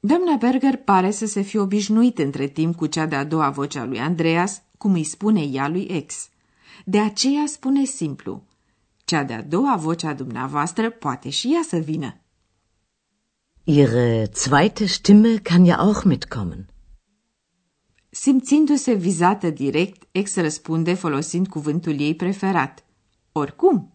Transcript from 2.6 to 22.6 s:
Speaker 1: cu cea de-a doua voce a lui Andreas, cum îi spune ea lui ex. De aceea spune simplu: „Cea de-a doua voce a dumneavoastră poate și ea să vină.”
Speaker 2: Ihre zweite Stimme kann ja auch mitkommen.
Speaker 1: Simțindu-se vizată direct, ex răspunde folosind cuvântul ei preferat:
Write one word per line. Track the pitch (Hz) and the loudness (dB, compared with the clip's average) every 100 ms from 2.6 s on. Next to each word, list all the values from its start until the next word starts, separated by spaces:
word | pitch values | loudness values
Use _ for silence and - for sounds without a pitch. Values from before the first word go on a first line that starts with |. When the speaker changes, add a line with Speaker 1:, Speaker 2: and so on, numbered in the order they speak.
| 165 170 | -2 0
Speaker 1:
cu | 156 | -4
cea | 151 156 | -2 -4
de-a | 147 | -4
doua | 143 160 147 | -2 0 0
voce | 139 139 143 | -2 -6 -6
a | |
lui | 120 123 | -8 -4
Andreas, | 139 175 165 165 185 - _ _ | -4 0 0 0 -2 -4 _ _
cum | 214 | 0
îi | 180 | 0
spune | 156 - 208 214 | 0 -4 0 0
ea | 143 135 139 | 0 -4 -2
lui | 175 | -2
ex. | 202 160 139 - - _ _ _ _ - | -4 -6 -8 -14 -16 _ _ _ _ -18
De | - 202 | -2 0
aceea | 214 214 262 285 302 | 0 -2 0 0 -2
spune | - 262 277 | -4 -2 0
simplu: | 262 - 160 135 - - _ _ _ _ _ _ | 0 -4 -6 -6 -10 -12 _ _ _ _ _ _
„Cea | - 160 | -4 -2
de-a | 135 113 | -2 -8
doua | 147 165 277 226 | -4 -2 0 0
voce | 156 170 160 | -2 -4 -6
a | |
dumneavoastră | 139 127 117 131 147 160 - 220 | -8 -10 -8 -6 -4 -4 -2 -4
poate | 226 147 123 - | -4 -8 -8 -8
și | 135 240 | -6 -2
ea | 330 330 | -2 0
să | 175 | -4
vină.” | 156 156 135 - _ _ _ _ _ _ _ _ _ _ _ _ _ _ | -4 -6 -8 -12 _ _ _ _ _ _ _ _ _ _ _ _ _ _
Speaker 2:
Ihre | - 143 135 117 120 113 107 | 2 4 6 4 2 2 -2
zweite | - - 143 190 - 208 | -4 2 4 4 0 -4
Stimme | - - 208 226 226 | -2 8 8 8 2
kann | - 175 180 | 2 6 6
ja | 175 | 6
auch | 196 208 | 2 2
mitkommen. | 202 147 - 120 92 87 95 - _ - _ _ _ _ _ _ _ _ _ _ _ | 0 0 -4 -8 -8 -10 -16 -20 _ -20 _ _ _ _ _ _ _ _ _ _ _
Speaker 1:
Simțindu-se | - - 262 254 294 302 294 - | -6 2 2 4 2 4 2 2
vizată | 220 175 170 175 - 175 | 0 0 2 2 2 -2
direct, | 147 139 139 185 - _ | -2 -2 0 -2 -6 _
ex | 185 202 - | -6 -4 -2
răspunde | 165 156 - 160 165 | -2 -4 -6 -2 0
folosind | 180 175 139 143 175 185 | -2 -2 -4 -4 -4 -4
cuvântul | 160 147 151 165 147 | -4 -4 -4 -2 -2
ei | 147 | -2
preferat: | 156 180 196 196 180 | -2 -4 -2 -2 0